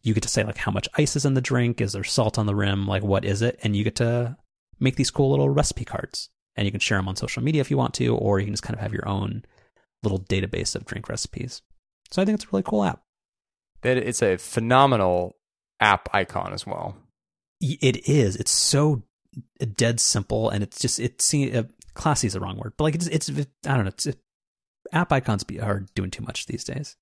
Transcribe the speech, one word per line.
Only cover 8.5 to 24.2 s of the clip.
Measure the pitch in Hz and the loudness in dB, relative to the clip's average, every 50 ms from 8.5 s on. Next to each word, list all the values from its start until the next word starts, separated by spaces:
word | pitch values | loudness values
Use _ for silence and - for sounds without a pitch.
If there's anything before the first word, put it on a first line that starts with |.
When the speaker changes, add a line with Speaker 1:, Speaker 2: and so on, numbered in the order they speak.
| 104 | -4
Speaker 1:
just | 107 - | -6 -6
kind | - 110 | -6 -6
of | 104 | -6
have | 101 104 107 | -4 -4 -4
your | - - | -4 -4
own | - 101 101 101 104 107 110 - _ _ _ _ _ _ _ _ _ _ _ - | -2 -2 -2 -2 -4 -6 -8 -10 _ _ _ _ _ _ _ _ _ _ _ -2
little | 107 95 92 | -2 -2 -2
database | 95 _ 98 95 95 95 - 87 90 - - | -2 _ 0 0 0 -2 -2 -4 -4 -4 -6
of | - - | -6 -8
drink | - - - - - | -8 -10 -10 -8 -8
recipes. | - - - - - - - 127 - - _ _ - _ _ _ _ _ _ - | -8 -8 -8 -8 -8 -10 -10 -10 -10 -16 _ _ -20 _ _ _ _ _ _ -6
So | - 185 | -2 0
I | 196 | 2
think | 202 214 | 2 0
it's | 214 - | -2 -2
a | - - | -2 -2
really | 196 185 | -2 0
cool | - 214 208 202 | 0 0 0 0
app. | 180 - - _ _ _ _ _ _ _ _ _ _ _ _ _ _ _ - | 0 -2 -6 _ _ _ _ _ _ _ _ _ _ _ _ _ _ _ -4
Speaker 2:
That, | - 123 127 | 0 0 2
it's | 127 - 120 120 - | 2 0 -2 0 2
a | - 98 92 | 2 2 2
phenomenal | 87 - - - 117 110 117 127 131 139 139 127 110 95 92 90 87 90 92 - _ _ _ _ _ _ _ _ _ | 0 -2 -4 -4 -2 0 4 6 6 6 6 6 4 4 4 2 2 0 -4 -8 _ _ _ _ _ _ _ _ _
app | 110 107 98 - - - - | 4 4 4 4 0 -2 0
icon | 101 92 - - 101 92 95 98 | 0 0 0 -4 -6 -6 -6 -10
as | 98 - | -10 -8
well. | 101 92 82 82 - - - _ _ _ _ _ _ _ _ _ _ _ _ | -8 -8 -8 -8 -10 -10 -14 _ _ _ _ _ _ _ _ _ _ _ _
Speaker 1:
Y-, | 185 131 151 - | -4 -4 -2 2
it | - 131 - - - | 2 2 2 2 0
is. | - 139 151 120 98 95 | 2 4 4 4 2 0
It's | - - - | -2 -2 0
so | - - - - - 143 151 156 147 120 - _ _ _ _ _ - 131 - _ _ _ 127 113 101 | 0 2 2 2 4 4 4 4 2 0 -4 _ _ _ _ _ -16 -16 -16 _ _ _ -6 -4 0
dead | - 117 117 117 117 | 0 2 2 2 2
simple, | - - - 104 98 _ 117 110 113 110 | 2 2 2 0 -2 _ -2 0 0 0
and | - 101 101 | 0 0 -2
it's | - - - | -4 -4 -4
just, | - 120 - - | -2 -2 -2 -2
it's, | 113 117 - - - - - | -4 -4 -2 0 0 2 2
uh, | 143 139 131 - 120 110 - _ _ - - - | 2 0 2 0 -2 -2 -2 _ _ -20 -18 -14
classy | - - 160 143 - - | -4 0 0 2 2 0
is | 104 92 | -2 -2
the | 92 | -4
wrong | 95 92 95 | -6 -6 -8
word, | 101 113 110 - | -8 -10 -12 -4
but, | - 151 | 0 0
like, | 156 147 | 0 0
it's, | 165 175 | 0 -4
it's, | 170 151 156 - - 139 147 143 - _ _ - | -2 -2 -2 -2 -2 -4 -4 -4 -6 _ _ -4
I | 143 135 | 0 0
don't | 127 101 | 2 0
know, | 95 | 0
it's, | - - - | -2 -4 -6
it, | 107 - - | -6 -6 -8